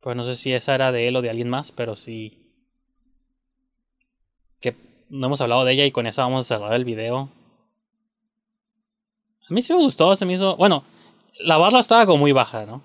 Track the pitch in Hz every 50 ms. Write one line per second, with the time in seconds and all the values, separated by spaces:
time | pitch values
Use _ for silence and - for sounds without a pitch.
0 | _ 131 120 123 120 123 127 120 - 135 127 123 - - 139 131 131 131 127 120
1 | 117 120 127 127 123 117 113 117 120 120 123 135 147 - _ - 123 113 107 -
2 | - - 117 113 110 107 _ _ _ _ _ _ _ _ _ _ _ _ _ _
3 | _ _ _ _ _ _ _ _ _ _ _ _ _ _ _ _ _ _ _ _
4 | _ _ _ _ _ _ _ _ _ _ _ _ - 123 117 _ _ _ _ _
5 | _ _ - 135 131 127 143 135 139 117 117 127 131 127 131 131 143 139 127 -
6 | 117 117 107 - 131 123 131 131 123 - 123 107 104 104 113 120 127 123 117 107
7 | 110 117 120 131 139 139 _ _ _ _ _ _ _ _ _ _ _ _ _ _
8 | _ _ _ _ _ _ _ _ _ _ _ _ _ _ _ _ _ _ _ _
9 | _ _ _ _ _ _ _ _ _ _ 170 214 247 - 320 359 320 269 - -
10 | 160 175 196 190 202 180 180 180 196 190 180 - 180 208 180 143 - _ _ _
11 | _ _ _ _ _ _ _ - - 165 160 156 165 196 226 254 233 - 233 226
12 | 233 196 170 147 143 147 139 131 120 - - 113 107 104 113 135 139